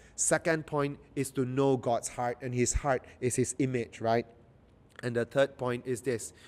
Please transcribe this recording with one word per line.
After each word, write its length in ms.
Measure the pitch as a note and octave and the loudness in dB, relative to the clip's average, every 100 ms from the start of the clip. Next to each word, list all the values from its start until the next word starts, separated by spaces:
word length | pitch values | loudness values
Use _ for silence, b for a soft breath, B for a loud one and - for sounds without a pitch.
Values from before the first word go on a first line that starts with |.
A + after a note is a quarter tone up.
| b b | b b
Second 520 | - D#3+ E3+ D#3+ - | 0 2 2 0 0
point 320 | D3 C#3+ C#3+ - C#3+ | -2 -2 -4 -8 -6
is 160 | C3 | -4
to 140 | C#3 B2+ | -2 0
know 320 | C3 C#3 C3 | 2 4 2
God's 320 | B2+ A2+ - | 2 -2 -2
heart, 280 | - A#2+ - | -4 -4 -4
and 100 | C3 | -4
his 200 | B2 A#2+ | 0 2
heart 300 | - D3 B2+ - B | 2 2 -2 -2 B
is 160 | B2+ - | -2 0
his 200 | A#2+ - | 0 0
image, 440 | C3 B2 A2 - | 0 0 -4 -2
right? 260 | A2+ A#2 - - - - _ _ - - | 2 2 0 -10 -20 -20 _ _ -20 -8
And 140 | B2 A#2 | -4 -2
the 100 | A2+ | 0
third 320 | C#3 C#3 - | 2 2 0
point 300 | B2 B2 B2+ | -4 -4 -4
is 140 | A#2+ | -4
this, 300 | C3+ A2+ - b | -2 -4 -6 b